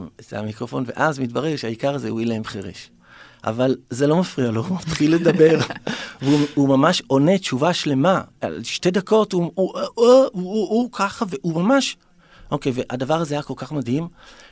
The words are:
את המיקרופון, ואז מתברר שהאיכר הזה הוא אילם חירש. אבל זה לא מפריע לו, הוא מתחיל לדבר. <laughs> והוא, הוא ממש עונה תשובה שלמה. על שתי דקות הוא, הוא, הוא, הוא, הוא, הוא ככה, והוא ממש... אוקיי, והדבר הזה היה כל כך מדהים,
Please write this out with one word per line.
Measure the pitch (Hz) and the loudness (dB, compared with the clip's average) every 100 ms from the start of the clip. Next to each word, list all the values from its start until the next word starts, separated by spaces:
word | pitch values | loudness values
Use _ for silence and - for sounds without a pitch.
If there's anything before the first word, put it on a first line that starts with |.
| 85 - | -16 -18
את | - | -12
המיקרופון, | 113 107 107 120 135 120 | -10 -8 -8 -8 -6 -6
ואז | - 151 135 | -2 -2 -2
מתברר | 123 123 156 143 | -4 -4 -4 -4
שהאיכר | 113 110 139 143 | -6 -4 -4 -2
הזה | 117 | -4
הוא | 113 | -4
אילם | 117 110 | -2 -4
חירש. | 110 107 98 - - _ _ - - _ | -6 -10 -12 -14 -20 _ _ -20 -20 _
אבל | 110 113 131 127 - | -6 0 0 -2 -6
זה | 120 143 | -2 2
לא | 165 | 2
מפריע | 175 - 123 | 0 -2 -2
לו, | 110 165 | -2 -2
הוא | 180 | -4
מתחיל | 160 156 151 170 | -4 0 2 4
לדבר. | 170 165 160 156 - - - | 2 6 6 4 0 -8 -8
<laughs> | 233 - - | -8 -10 -4
והוא, | 135 147 147 - | 2 2 2 2
הוא | 139 | 4
ממש | 135 156 180 - | 4 4 2 0
עונה | 135 147 190 | 2 4 2
תשובה | - 127 160 | 0 0 0
שלמה. | 170 151 135 165 170 - _ | 0 0 2 2 2 -2 _
על | 107 78 | -8 -8
שתי | 117 - 185 | -8 -4 -2
דקות | 190 185 220 214 | -2 2 2 2
הוא, | 180 170 - | -2 -2 -2
הוא, | 185 | -4
הוא, | - - - 240 | -4 -8 2 6
הוא, | 254 269 | 6 6
הוא, | 180 180 220 196 | 0 -4 -2 0
הוא | 220 247 | 0 0
ככה, | - 196 - 202 | -2 -4 -2 -6
והוא | 180 170 160 | -4 -4 0
ממש... | 190 277 - - _ _ _ - - | 2 2 0 -6 _ _ _ -20 -6
אוקיי, | 147 147 123 | -4 -2 -4
והדבר | - 123 131 160 | -4 -4 -2 0
הזה | 160 147 | 0 -4
היה | |
כל | 139 131 | -6 -10
כך | 131 | -8
מדהים, | 151 117 139 170 - - - - | -6 -2 -4 -4 -12 -20 -20 -20